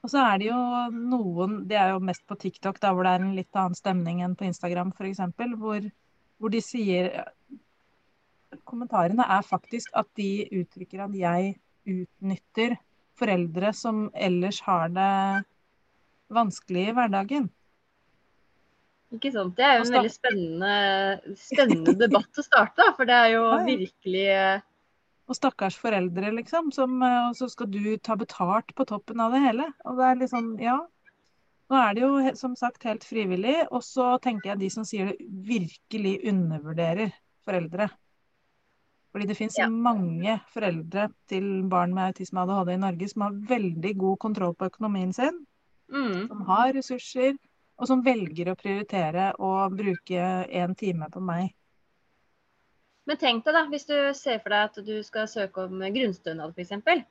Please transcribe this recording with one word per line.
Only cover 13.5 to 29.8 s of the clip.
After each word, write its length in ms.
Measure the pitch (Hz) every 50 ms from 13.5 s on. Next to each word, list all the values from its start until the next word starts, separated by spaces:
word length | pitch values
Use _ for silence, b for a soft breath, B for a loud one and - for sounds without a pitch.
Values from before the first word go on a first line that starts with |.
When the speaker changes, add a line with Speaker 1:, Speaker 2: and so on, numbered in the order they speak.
| 160 180 185 214 202
Speaker 1:
som 320 | - - 233 220 214 214 208 -
ellers 460 | - - 190 180 175 180 196 196 -
har 280 | - - 190 170 160 165
det 560 | 175 190 190 196 196 196 196 196 196 190 196 _ _ _ _ _ _ _ _ _ _ _ _ _ _ _ _ _
vanskelig 580 | 214 233 233 202 - - _ - 185 180 185 208
i 60 | 233
hverdagen. 540 | 247 247 220 190 196 196 214 269 294 254 175 _ _ _ _ _ _ _ _ _ _ _ _ _ _ _ _ _ _ _ _ _ _ _ _ _ _ _ _ _ _ _ _
Speaker 2:
Ikke 180 | 240 226 - 277
sant? 220 | 247 214 190 180 180
Det 80 | 233 254
er 120 | 285 269
jo 40 | 233
Speaker 1:
Og 60 | 226
Speaker 2:
en 60 | 240
Speaker 1:
stak- 60 | 247 277
Speaker 2:
veldig 160 | 208 226 -
spennende, 1200 | - - 247 240 196 175 160 165 170 190 202 202 202 202 196 196 190 196 196 196 - - - 196 -
spennende 560 | - - 262 - 269 233 185 165 160 - - 190
Speaker 1:
<laughs> 60 | 233
Speaker 2:
debatt 360 | 226 269 208 - _ _ -
å 20 | 285
starte, 320 | - - 247 214 220 - -
da, 100 | 370 415
for 140 | - - 262
det 80 | 233 247
er 140 | 240 233 226 226
jo 80 | 226 226
Speaker 1:
Ja, 140 | 226 226 -
ja. 80 | 220
Speaker 2:
virkelig, 600 | 247 262 202 185 185 _ _ _ 190 185 190 196
eh, 340 | 196 190 190 190 190 190 202 - _ _ _ _ _ _ _ _ _ _ _ _ -
Speaker 1:
Og 60 | 254
stakkars 400 | - - 262 - - 202 190 -
foreldre, 540 | - - 233 214 196 180 180 175 185 196 208
liksom, 380 | 214 233 233 - - 330 330 302
som, 280 | - - 262 254 254 254
eh, 260 | 254 247 247 240 240 240
og 60 | 240
så 140 | - 262 240
skal 160 | - - 240
du 300 | 202 196 202 208 214 214 214
ta 160 | - - 220
betalt 540 | 196 226 - - - 190 175 196 226 - - -
på 80 | - 269
toppen 320 | - 214 202 - - 226 233
av 120 | 226 226
det 80 | 247 269
hele. 220 | 285 262 220 240 302 320 277 _